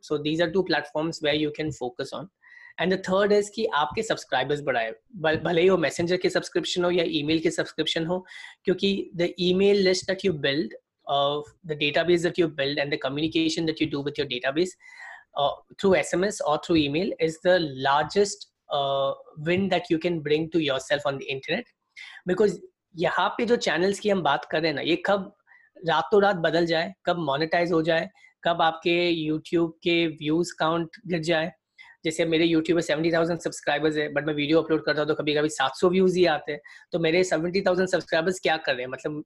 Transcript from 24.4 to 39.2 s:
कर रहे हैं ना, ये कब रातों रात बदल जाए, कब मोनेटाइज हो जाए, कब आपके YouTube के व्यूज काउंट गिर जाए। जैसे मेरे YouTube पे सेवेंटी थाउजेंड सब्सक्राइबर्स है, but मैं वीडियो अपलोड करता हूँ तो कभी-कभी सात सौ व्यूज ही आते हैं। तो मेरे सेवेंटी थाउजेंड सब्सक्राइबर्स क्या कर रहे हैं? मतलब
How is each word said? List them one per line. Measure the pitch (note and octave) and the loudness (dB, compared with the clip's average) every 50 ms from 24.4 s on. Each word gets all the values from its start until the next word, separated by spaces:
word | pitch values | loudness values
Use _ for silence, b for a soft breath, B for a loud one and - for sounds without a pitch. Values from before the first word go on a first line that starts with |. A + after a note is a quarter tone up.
| - | -2
कर | - - D#3+ | -4 -2 0
रहे | D#3+ D#3+ | 0 0
हैं | D3 | -2
ना, | C3 | -2
ये | B2+ C#3 F3 | 0 0 0
कब | F3 - - G3+ G3+ F#3 E3+ - _ b b b b b b b - - | 0 2 0 0 0 -2 -6 -14 _ b b b b b b b -6 -2
रातों | E3 D#3 D#3 D#3+ - A3 G3+ | 0 0 0 2 4 4 6
रात | G3 G3 G3+ | 6 4 4
बदल | E3+ D#3+ D#3+ D3+ E3+ F3 | 2 0 2 2 2 2
जाए, | E3 E3 D#3+ E3+ G3 F#3+ - - | 2 2 0 -2 -4 -8 -4 -2
कब | F3 F3 | -2 -2
मोनेटाइज | F3 D#3+ C#3+ C3+ C#3+ D#3+ D#3+ F3 F3 F3 E3+ | 0 0 -2 0 0 0 0 2 0 2 2
हो | E3+ D#3+ | 2 2
जाए, | D#3+ E3+ D#3+ E3 E3+ - b b b b b _ - | 2 2 2 0 0 -4 b b b b b _ -2
कब | E3+ E3+ E3 | 0 2 2
आपके | E3+ E3 E3 - - F3+ E3+ F3 F3 F3 E3+ E3 D#3 D3+ | 2 2 0 0 0 0 2 2 2 2 0 0 -2 -2
YouTube | D#3 D#3 - - F3 E3+ E3+ D#3+ D#3+ _ - | -4 -4 -4 -2 0 0 0 0 -4 _ -2
के | F3 E3+ E3+ E3+ | 0 2 2 2
व्यूज | E3 D3+ D3 D3 D3 D#3 E3+ F3 E3+ | 0 -4 -4 -2 0 0 0 0 -2
काउंट | - - E3+ D#3+ E3 E3+ E3 D#3+ - - - | -2 -2 0 0 0 0 -2 -6 -10 -14 -8
गिर | E3 F3+ E3 | -6 -4 -2
जाए। | D#3 E3 E3+ D#3 D#3+ F3 - _ _ _ B B B B B B - | 0 0 0 0 0 -4 -8 _ _ _ B B B B B B -6
जैसे | E3 D#3+ - E3+ | -4 -2 0 0
मेरे | E3 D#3+ D#3+ E3+ | 2 2 4 4
YouTube | E3 E3 D#3+ D#3+ F#3 E3 | 4 4 2 2 2 2
पे | E3+ | 2
सेवेंटी | D#3+ - D3+ D3+ E3 E3+ E3 | 2 0 0 0 0 2 2
थाउजेंड | E3 E3 E3+ F3 E3 | 2 2 0 -2 -2
सब्सक्राइबर्स | - E3 - - - D#3 D3 D3 D3+ D#3 D3+ | -4 -6 -8 -4 -4 -2 0 0 0 0 0
है, | D3+ D3+ D3 C#3+ | 0 -2 -2 -2
but | C#3+ D3 | -2 -2
मैं | D3+ D3+ | -2 -2
वीडियो | D3 D3 C#3+ D#3+ E3 | -2 0 2 2 2
अपलोड | D#3 D#3+ D#3+ D#3 D3+ | 4 2 0 0 0
करता | - C#3+ D3+ | 0 0 0
हूँ | D3+ | 0
तो | D3+ D3+ | 0 0
कभी-कभी | - D3+ D3+ D3 D3+ D3 D3+ | 0 0 0 0 2 0 0
सात | D3+ - C3+ C3 - | 0 0 -2 -2 0
सौ | - F#3+ F3+ | 2 2 4
व्यूज | F3+ F#3+ F#3+ F#3 F3 | 4 4 4 4 4
ही | F#3 F3 | 4 4
आते | E3 D3+ D3 - - | 4 2 0 -4 -8
हैं। | D3 D3 B B B B B B | -10 -10 B B B B B B
तो | - F3 | -4 0
मेरे | E3 D#3+ D#3+ F3+ F#3 | 0 2 2 2 2
सेवेंटी | F3+ F3 D#3 E3 F3+ F3 G3 | 2 0 0 0 0 -2 0
थाउजेंड | F#3+ F#3+ F3+ F3+ F#3+ | 2 2 2 2 2
सब्सक्राइबर्स | F3+ - E3 D3+ - E3+ E3 D#3+ F#3+ F#3 - | 0 0 -2 -2 0 -2 0 0 0 -2 0
क्या | - F3 D#3+ | 0 0 0
कर | D#3+ - D#3 C3+ | 0 0 -2 -2
रहे | B2 | -2
हैं? | B2 B2+ | -4 -6
मतलब | C3 - - D#3 D3+ D3+ | -8 -8 -8 -6 -6 -8